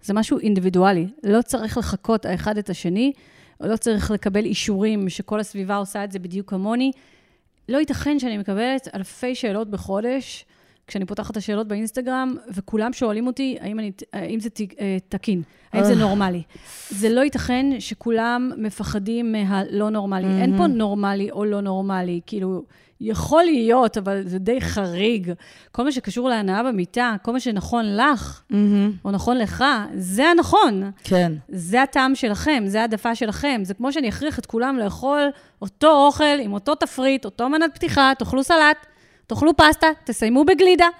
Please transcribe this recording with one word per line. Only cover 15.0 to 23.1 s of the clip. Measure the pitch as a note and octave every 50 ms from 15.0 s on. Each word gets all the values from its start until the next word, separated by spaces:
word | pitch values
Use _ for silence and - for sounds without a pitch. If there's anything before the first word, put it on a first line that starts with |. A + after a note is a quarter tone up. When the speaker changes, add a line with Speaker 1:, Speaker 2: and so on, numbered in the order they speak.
| F#3 _
Speaker 1:
תקין? | - F#3+ - - G3+ F3 E3 _ _ _ _ _ -
האם | G3 G3
זה | G#3 G3+
Speaker 2:
אה. | -
Speaker 1:
נורמלי?" | A3 G3+ F#3+ G3+ G3+ F#3+ F3 F3 D#3 _ _ - - - - - - -
זה | - G3 G#3 A3
לא | A3+ B3
ייתכן | C4+ D4 - C4 - - B3 B3 C4 C#4 C#4 A3+
שכולם | - - A3 - - A#3 A#3 A3+ A3+ A#3 A#3+ B3 B3+ B3+ -
מפחדים | - A3 G#3+ G3 - G#3+ - - G#3+ G3 G3 A3+ A#3 A#3+ A3+ A3
מהלא | G#3+ G#3 F#3+ G3+ G3 F#3+ - - G#3 G#3+ G#3+
נורמלי. | A3 G#3+ G3 G3 G3 F#3 F#3
Speaker 2:
מהמם. | F#3+ F#3+ F#3+ G#3+
Speaker 1:
אין | B3+ C#4 D4
פה | F4
נורמלי | E4 C4+ A#3 A3 G#3 G3+ G#3 G3+ G3 G3 G3 G3 G3+
או | - F#3 G#3
לא | G#3+ G#3 G3+
נורמלי, | G3+ G3 F#3+ F#3+ G3 G3 G3 F#3 F#3 F3+ F3 F3 E3+
כאילו... | - - G#3 F#3 F#3 F#3+ F3+ - _ _ _ _ _ _ _
יכול | - A3